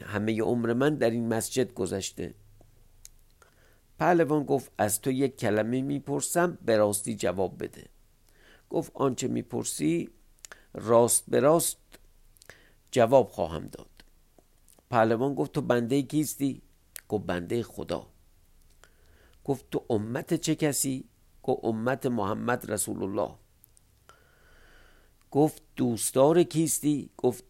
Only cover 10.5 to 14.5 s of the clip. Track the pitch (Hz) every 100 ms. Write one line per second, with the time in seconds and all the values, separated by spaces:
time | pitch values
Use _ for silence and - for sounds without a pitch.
10.5 | - _ - 104 117 117 - - 123 135
11.5 | 165 - - _ - - _ _ - -
12.5 | - _ _ _ - 117 135 107 - 82
13.5 | 82 50 - - - - _ _ _ _